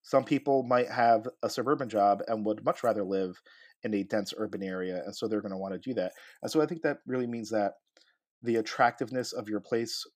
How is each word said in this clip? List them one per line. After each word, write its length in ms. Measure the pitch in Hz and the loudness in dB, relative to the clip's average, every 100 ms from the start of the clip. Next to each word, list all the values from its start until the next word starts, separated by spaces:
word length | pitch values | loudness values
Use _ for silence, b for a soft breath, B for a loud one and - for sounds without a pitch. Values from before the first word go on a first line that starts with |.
Some 200 | - 135 | 2 2
people 400 | 123 139 - 135 | 2 0 2 0
might 260 | 123 123 123 | 4 2 2
have 380 | 120 120 117 120 - | 4 6 6 2 -4
a 60 | 110 | -4
suburban 400 | - 120 143 127 | -2 0 0 0
job 340 | 107 101 101 - | 4 6 4 0
and 180 | 113 107 | -2 -2
would 180 | 107 | 0
much 180 | 120 175 | -2 0
rather 220 | 120 107 | 0 0
live 380 | 95 95 92 87 b b b _ | 0 -2 -2 -6 b b b _
in 100 | 110 | -4
a 100 | 104 | -2
dense 300 | 98 110 98 - | 0 -2 -4 -6
urban 260 | 107 95 | -6 -6
area, 380 | 95 92 92 90 | -6 -4 -4 -6
and 100 | 95 | -8
so 140 | - 113 | -6 -4
they're 140 | 107 | -2
gonna 160 | 101 95 | -4 -8
wanna 220 | 95 92 | -6 -8
do 140 | 131 113 | -6 -4
that. 180 | 92 - B B | -4 -6 B B
And 80 | 113 | -2
so 120 | 160 | 2
I 40 | 151 | 2
think 180 | 165 | 0
that 160 | 151 143 - | -4 -4 -4
really 220 | 127 120 | -4 -2
means 220 | 117 107 | -4 -2
that 240 | 110 98 - _ b b b _ _ | 0 0 -4 _ b b b _ _
the 140 | 117 113 | 0 0
attractiveness 760 | 110 - 120 - 123 127 117 | 0 2 2 2 -4 -4 -4
of 160 | - 104 | -8 -4
your 100 | 104 | -6
place 460 | - 117 117 - - | -2 -2 -2 -8 -12